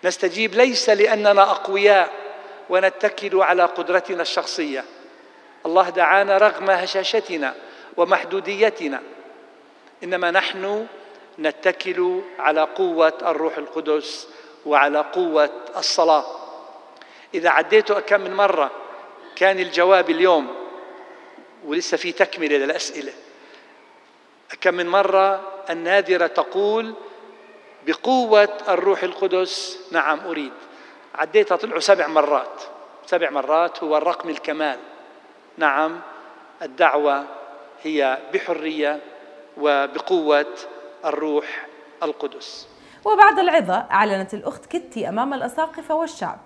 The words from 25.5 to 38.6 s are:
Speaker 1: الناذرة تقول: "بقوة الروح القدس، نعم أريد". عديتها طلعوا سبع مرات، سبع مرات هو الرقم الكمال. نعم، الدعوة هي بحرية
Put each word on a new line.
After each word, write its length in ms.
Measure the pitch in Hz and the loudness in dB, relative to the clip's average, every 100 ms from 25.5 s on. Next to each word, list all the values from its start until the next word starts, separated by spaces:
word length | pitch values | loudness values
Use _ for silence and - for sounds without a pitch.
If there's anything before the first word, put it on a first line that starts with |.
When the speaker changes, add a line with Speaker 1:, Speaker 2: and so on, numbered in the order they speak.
| - - | -14 -10
Speaker 1:
الناذرة 560 | 170 170 196 185 180 165 | -8 0 0 2 2 2
تقول: 680 | 160 165 190 202 220 226 214 - - - - - - - - 143 | 0 -2 0 0 0 -4 -12 -18 -20 -20 -20 -20 -20 -20 -12 -6
"بقوة 640 | 165 240 262 233 214 208 - - | -4 0 0 4 4 4 0 -2
الروح 340 | 175 180 190 | 0 2 0
القدس، 760 | 196 180 190 185 185 - - - - | -2 -2 -2 0 -2 -6 -10 -14 -4
نعم 280 | 165 147 147 | -2 0 -2
أريد". 320 | 190 156 139 - - - - - - | -4 -8 -8 -14 -20 -20 -20 -20 -18
عديتها 420 | - 156 208 208 175 | -8 0 2 2 0
طلعوا 240 | 220 165 | -2 -4
سبع 260 | - 196 156 | 4 4 4
مرات، 560 | 156 143 139 131 - - - - - - | 2 2 0 -2 -14 -18 -18 -20 -20 -4
سبع 240 | 175 160 | -2 0
مرات 540 | 143 135 156 170 - | -2 0 2 0 -2
هو 120 | 160 151 | -2 0
الرقم 320 | 156 170 170 | 0 -4 -6
الكمال. 500 | 147 - 151 151 123 - - - - - _ _ - | -8 -6 -4 -4 -6 -12 -20 -20 -20 -20 _ _ 0
نعم، 440 | 156 139 160 170 - - - - - - | 2 2 -2 -4 -16 -20 -20 -20 -20 -14
الدعوة 640 | 160 131 165 139 147 139 143 - - - - - | -14 0 2 2 0 0 -4 -14 -18 -20 -20 -14
هي 360 | 156 151 135 131 - | -6 -2 0 -2 -4
بحرية 680 | 135 - 160 | -6 -4 -6